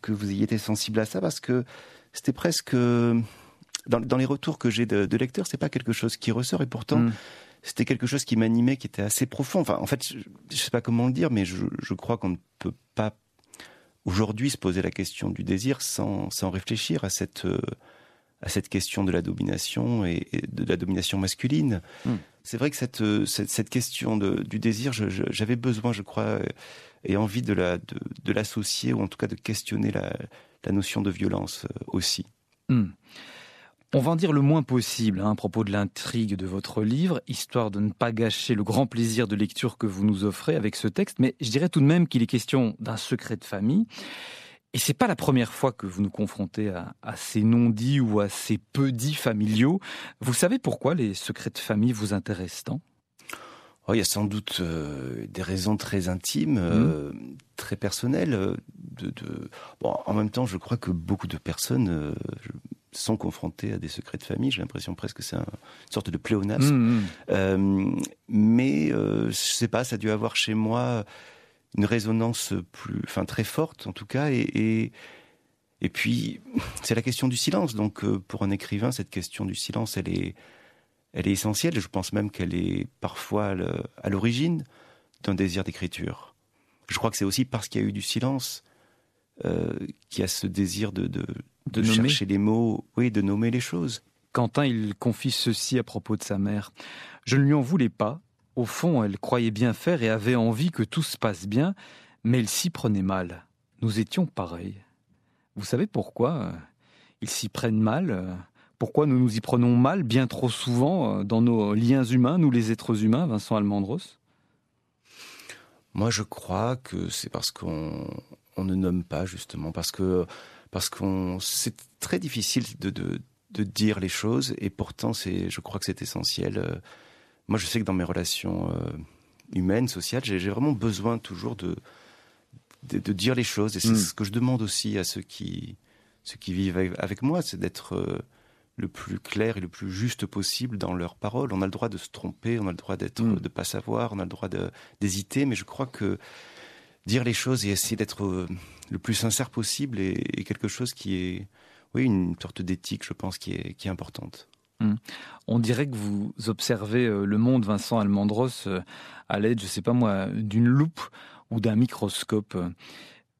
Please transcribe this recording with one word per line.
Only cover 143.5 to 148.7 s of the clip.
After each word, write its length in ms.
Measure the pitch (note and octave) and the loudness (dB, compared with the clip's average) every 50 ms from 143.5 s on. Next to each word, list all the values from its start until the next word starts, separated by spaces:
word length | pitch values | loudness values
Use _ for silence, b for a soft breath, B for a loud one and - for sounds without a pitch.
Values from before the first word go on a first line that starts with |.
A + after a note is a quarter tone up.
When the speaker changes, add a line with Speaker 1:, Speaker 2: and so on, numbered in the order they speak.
| - - - | -4 -4 -4
Speaker 1:
savoir, 480 | - - G2+ - G#2+ A2+ A2+ A#2+ A#2 G#2+ | -4 -6 -6 -4 -2 -2 -2 -2 -2 -4
on 60 | G2 | -6
a 40 | F#2 | -6
le 60 | E2+ | -8
droit 180 | F#2 - A2 | -6 -8 -6
de, 240 | F#2 F#2+ F#2 F#2 F2+ B B B B B - | -6 -4 -4 -4 -6 B B B B B -4
d'hésiter, 440 | G#2 G2 F#2 G2+ G2 - - C3+ C#3+ | -2 -2 -2 -4 -6 -2 0 0 2
mais 100 | C3+ A2 | 2 0
je 100 | - - | -2 -4
crois 200 | - - - C3+ | -8 -6 -6 -6
que 300 | C3 - - G#2 F#2+ F#2+ B B B B B B B B B B B B B B B B B _ | -6 -4 -4 -2 -2 -2 B B B B B B B B B B B B B B B B B _
dire 200 | G2 G#2+ C3 A#2+ | 0 0 2 2
les 80 | A#2+ A2 | 0 0
choses 320 | - - B2+ C3 B2 F#2+ | 0 0 0 0 0 2
et 60 | G2+ | 0
essayer 260 | G2+ - - - A2+ | 0 0 0 -2 -2
d'être, 260 | G2 G#2+ - - - G2+ | -2 -2 -4 -2 -4 -2
euh, 240 | F#2+ F2+ F#2 F2+ F#2 F#2 F2 B B | -2 -2 -2 -4 -6 -8 -10 B B